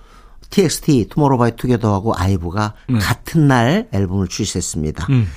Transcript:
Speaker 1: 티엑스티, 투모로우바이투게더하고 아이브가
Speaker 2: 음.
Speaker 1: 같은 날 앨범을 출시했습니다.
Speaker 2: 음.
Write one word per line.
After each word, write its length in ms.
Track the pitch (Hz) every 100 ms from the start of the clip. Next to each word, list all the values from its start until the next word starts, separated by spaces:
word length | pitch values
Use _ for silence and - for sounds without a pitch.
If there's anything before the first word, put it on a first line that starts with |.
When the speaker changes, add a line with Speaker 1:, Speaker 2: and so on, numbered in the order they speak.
| - - - - -
Speaker 1:
티엑스티, 560 | - 175 - - 135 95
투모로우바이투게더하고 1040 | - 147 127 120 113 127 117 107 101 110 -
아이브가 580 | 95 98 85 95 107 - -
Speaker 2:
음. 80 | 120
Speaker 1:
같은 480 | 95 123 - 165 143
날 400 | 127 117 196 -
앨범을 360 | 98 95 98 92
출시했습니다. 800 | - 107 95 - 82 76 71 76
Speaker 2:
음. 180 | 131 98